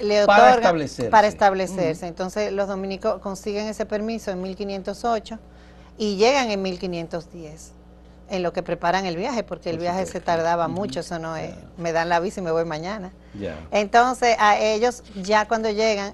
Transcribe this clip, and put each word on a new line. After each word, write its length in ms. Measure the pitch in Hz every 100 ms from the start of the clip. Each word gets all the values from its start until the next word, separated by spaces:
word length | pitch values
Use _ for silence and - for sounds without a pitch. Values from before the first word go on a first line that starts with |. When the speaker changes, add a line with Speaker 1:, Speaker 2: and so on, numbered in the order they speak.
Speaker 1:
le 240 | 208 208 202
Speaker 2:
Para 160 | 202
Speaker 1:
otorgan 160 | 247 247
Speaker 2:
establecerse. 520 | 220 165 147 - 160
Speaker 1:
para 160 | 220 208
establecerse. 760 | 208 202 190 180 185 165 160
Speaker 2:
Ujú. 40 | 175
Speaker 1:
Entonces 420 | 165 185 214 208
los 160 | 196 202
dominicos 520 | 190 196 190 220 185
consiguen 460 | 202 190 220 202 214
ese 180 | 208 202
permiso 440 | 214 214 226 214
en 120 | 180
mil 140 | 185 190
quinientos 480 | 202 196 185 196
ocho 340 | 240 226 - 220 - - - - - -
y 200 | 214 190
llegan 340 | 220 277 240
en 100 | 202
mil 180 | 190 180
quinientos 540 | 190 170 165 175 151
diez, 400 | 175 156 160 - - - - - - -
en 140 | 190
lo 100 | 170
que 100 | 180
preparan 440 | 180 170 175 185 190
el 100 | 165
viaje, 260 | 240 240
porque 280 | - 170 175
el 60 | 165
Speaker 2:
Por 60 |
Speaker 1:
viaje 160 | 175 180
Speaker 2:
supuesto. 180 | 170 185
Speaker 1:
se 60 | -
tardaba 400 | 165 165 170 165
Speaker 2:
Ujú. 80 |
Speaker 1:
mucho, 260 | 170 214 214
eso 180 | 160 170
no 160 | 160 160
es, 160 | 165
Speaker 2:
Ya. 40 | 180 - -
Speaker 1:
me 140 | 170
dan 180 | 165 170
la 100 | 170
visa 200 | 175 -
y 40 |
me 60 | 175
voy 160 | 165 165
mañana. 440 | 156 170 214 185 - - 104
Speaker 2:
Ya. 180 | 98 78 80
Speaker 1:
Entonces, 680 | 202 208 233 247 240 240 220
a 200 | 214 208
ellos, 420 | 214 214 240 233 - 202
ya 260 | 185 214 214
cuando 220 | 226 220
llegan, 420 | 208 220 202 202